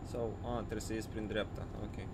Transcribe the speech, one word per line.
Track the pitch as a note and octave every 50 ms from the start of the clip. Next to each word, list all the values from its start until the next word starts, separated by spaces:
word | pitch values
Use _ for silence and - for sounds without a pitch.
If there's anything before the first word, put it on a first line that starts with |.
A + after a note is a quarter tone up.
| -
Sau... | - - B2 A#2 A2+ G#2+ F#2+ -
a, | A#2 A#2+
trebuie | A#2 G#2+ G2+ A2+ G#2+
să | G#2 - A2
ies | A2+ G#2
prin | - - A2+ G#2+ G2+
dreapta, | G#2 G#2+ G2+ - - - - - - - G#2+
ok. | F2+ - - F#2+ F#2+